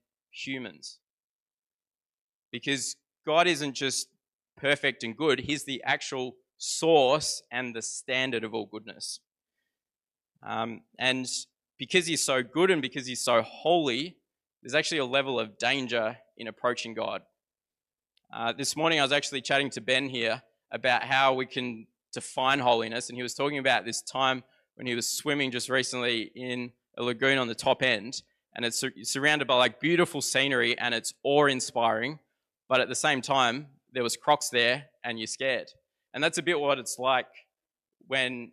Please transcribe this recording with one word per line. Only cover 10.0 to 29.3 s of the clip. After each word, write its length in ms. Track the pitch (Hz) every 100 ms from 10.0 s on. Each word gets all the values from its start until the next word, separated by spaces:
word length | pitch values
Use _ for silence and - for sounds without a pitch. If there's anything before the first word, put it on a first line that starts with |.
| _ _ _ _ 107
Um, 360 | 113 117 110 - -
and 280 | 127 131 123 - - _ _ -
because 280 | 131 185 165
he's 180 | 151
so 200 | - 131
good 280 | 123 156 185
and 100 | 165
because 240 | 131 147 127
he's 160 | 123
so 200 | - 117
holy, 760 | 110 - 156 175 143 120 175 - _ _ _ _
there's 140 | - 147
actually 240 | - 160
a 60 | 123
level 340 | 139 135 120
of 180 | 110 101
danger 600 | 117 139 123 120 110 120 _ -
in 100 | 113
approaching 460 | 104 123 120 113
God. 280 | 110 110 95 - _ _ _ _ _ _ _ _ _ _
Uh, 220 | - 117
this 220 | 123 135 147
morning 240 | 165 156
I 40 |
was 100 | 139
actually 280 | 143 - 139
chatting 280 | - 139 139
to 100 | 127
Ben 260 | 113 131 139
here 360 | 127 113 123 - _ _
about 320 | 117 127 120
how 300 | 120 135 135
we 140 | 131 127
can 400 | 131 123 110 104 _ _
define 460 | 123 - - 131 139
holiness, 500 | 123 117 113 117 123
and 80 | 120
he 60 |
was 100 | 123
talking 240 | - 143 143
about 280 | 131 117 107
this 180 | -
time 400 | - 131 135 127 - _ _ -
when 100 | 127
he 80 |
was 160 | 120 -
swimming 400 | - 151 143 131
just 180 | 120 123
recently 640 | 131 123 127 120 113 104 -
in 360 | 127 123 123 - _ -
a 40 |
lagoon 380 | 123 117 135 135
on 80 | 117
the 80 | 110
top 260 | 135 123
end, 400 | 131 107 113 - - _ _ -
and 100 | 120
it's 120 | -
sur-, 140 | 131 -
surrounded 460 | 110 135 147